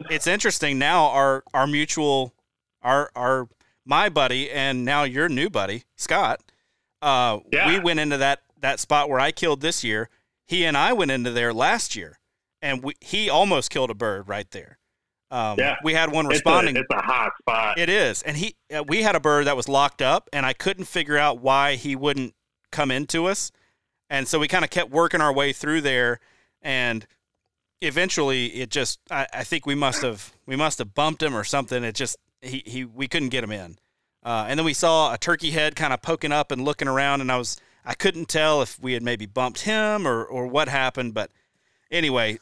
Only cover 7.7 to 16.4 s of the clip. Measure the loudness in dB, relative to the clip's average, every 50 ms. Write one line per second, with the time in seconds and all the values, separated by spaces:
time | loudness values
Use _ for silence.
7.7 | 2 2 2 0 0 0 0 0 0 2 2 2 0 0 _ _ _ _ -2 -2
8.7 | -2 -2 0 2 2 2 2 2 2 2 2 0 0 0 0 0 0 0 0 -2
9.7 | -2 -2 -2 -2 -2 -2 -4 -6 _ _ _ _ _ _ _ -4 -2 0 0 2
10.7 | 2 2 2 2 2 2 0 0 0 -2 -2 -2 0 0 0 0 2 2 2 2
11.7 | 2 0 -2 -4 -8 -8 -10 -12 -16 _ _ _ _ _ _ _ _ _ -4 -4
12.7 | -4 -4 -4 -8 -10 _ -10 -6 -4 -2 0 2 4 4 4 4 4 2 0 0
13.7 | -2 -2 -2 -2 -2 -2 -2 -2 -4 -4 -6 -8 -8 -8 -8 -10 -14 -18 -18 -18
14.7 | -20 _ _ _ _ _ _ _ _ _ _ -8 -4 -2 -2 -2 0 0 0 0
15.7 | 0 -2 0 0 2 2 2 2 2 0 0 2 2 2